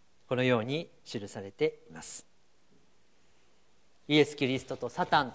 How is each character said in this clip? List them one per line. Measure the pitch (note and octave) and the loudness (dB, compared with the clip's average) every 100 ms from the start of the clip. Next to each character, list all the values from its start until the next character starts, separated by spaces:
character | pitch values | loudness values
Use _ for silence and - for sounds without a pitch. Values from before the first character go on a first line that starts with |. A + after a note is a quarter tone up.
| - - - | -20 -16 -4
こ | B2 | 2
の | |
よ | B2+ A#2+ | 4 4
う | |
に | A2+ D3+ E3+ - | 2 -4 -6 -14
記 | - A#2 G2+ | -10 -10 -8
さ | - | -12
れ | G2 | -12
て | - D3+ D#3 - | -2 -2 -2 -12
い | |
ま | D#2+ | -16
す。 | - - - - - _ - - - - - - - - - - - - - - - | -12 -14 -16 -20 -20 _ -20 -20 -20 -20 -20 -20 -20 -20 -20 -20 -20 -20 -20 -14 2
イ | D3+ | 4
エ | C#3+ | 4
ス・ | - | 2
キ | C3 | -2
リ | C3 | -2
ス | - | -6
ト | C3 | -8
と | A#2+ | -6
サ | - F3+ | -4 2
タ | D#3+ | 2
ン | B2+ | 2